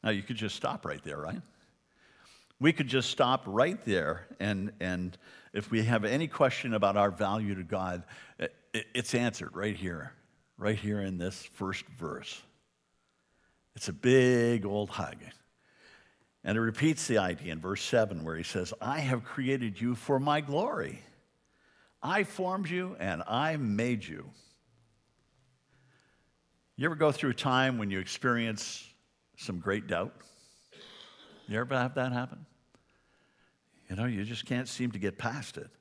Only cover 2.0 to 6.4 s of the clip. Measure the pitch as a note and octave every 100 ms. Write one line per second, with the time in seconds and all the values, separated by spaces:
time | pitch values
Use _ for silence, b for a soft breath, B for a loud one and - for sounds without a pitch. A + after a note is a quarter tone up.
2 | b b b b b _ D3 D#3+ C3+ C3
3 | A#2+ - B2 C3 - G2+ D3 F#3 - F#2+
4 | D2+ E2+ - - G2+ G2+ G2+ - F#2 F2+
5 | F2+ - B B B G2+ G#2 A2+ A2 A#2
6 | G#2 C3 D#3+ -